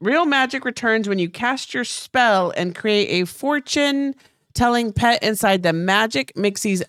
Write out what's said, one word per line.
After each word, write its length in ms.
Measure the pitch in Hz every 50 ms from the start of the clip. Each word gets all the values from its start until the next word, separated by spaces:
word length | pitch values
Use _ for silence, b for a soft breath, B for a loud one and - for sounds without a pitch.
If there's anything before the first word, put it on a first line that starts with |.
real 240 | 170 208 269 320 349
magic 400 | 302 285 269 262 247 269 262 -
returns 440 | 247 240 - - 233 220 226 214 202
when 100 | 196 190
you 100 | 175 170
cast 460 | - - 233 240 262 262 - - -
your 100 | 254 240
spell 680 | - - - - - - 269 247 233 208 190 180 175 -
and 180 | - 175 180 170
create 480 | - - 220 208 208 202 - 143 180 180
a 40 |
fortune-telling 1700 | 170 - - - 277 294 294 269 - - 294 285 285 277 277 277 277 269 _ _ _ _ _ _ _ - - 240 240 240 240 233 220 208
pet 280 | - 240 233 240 - -
inside 400 | 214 220 202 - 202 196 190 175
the 100 | 175 160
Magic 600 | 165 175 185 190 208 220 226 - 269 262 - -
Mixie's 460 | - 202 208 196 - - 208 196 180 -